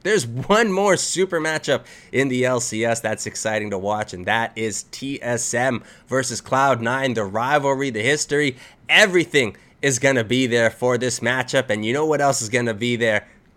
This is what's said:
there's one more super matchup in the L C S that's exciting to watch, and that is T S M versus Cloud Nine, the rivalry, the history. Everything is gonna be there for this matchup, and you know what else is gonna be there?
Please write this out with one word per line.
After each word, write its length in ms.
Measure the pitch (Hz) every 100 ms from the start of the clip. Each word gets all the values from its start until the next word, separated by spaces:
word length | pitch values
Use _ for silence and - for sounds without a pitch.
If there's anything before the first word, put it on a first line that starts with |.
there's 240 | 180 208 117
one 460 | 120 - 214 226
more 240 | 190 202 170
super 420 | - 170 185 165
matchup 460 | 156 156 151 120 - - -
in 160 | 123 139
the 180 | 127 123
L 140 | 123
C 220 | - 110
S 160 | 117 113
that's 260 | 110 107 107
exciting 420 | - 107 107 107
to 80 | 95
watch, 360 | 101 107 107
and 100 | 90
that 280 | 92 113 113 110
is 280 | 110 98
T 380 | - - 139 139
S 300 | 120 117 -
M 300 | 117 131 113 - - -
versus 340 | 127 127 113
Cloud 400 | - 131 139 117
Nine, 320 | 117 131 135
the 120 | 113
rivalry, 640 | 98 110 127 147 139 135 139
the 100 | 107
history. 560 | 123 147 - 147 143 123 - - -
Everything 680 | 165 208 180 151 147 107 - - _
is 160 | 139 123
gonna 260 | 135 127
be 220 | 110 123 127
there 240 | 120 113
for 260 | - 123 123
this 240 | 127 -
matchup, 480 | 117 131 123 135 127
and 160 | 107
you 80 | 110
know 140 | 139 156
what 160 | 147
else 180 | 139 131
is 80 | 110
gonna 240 | 123 117
be 240 | 101 120 117
there? 320 | 113 104 - - _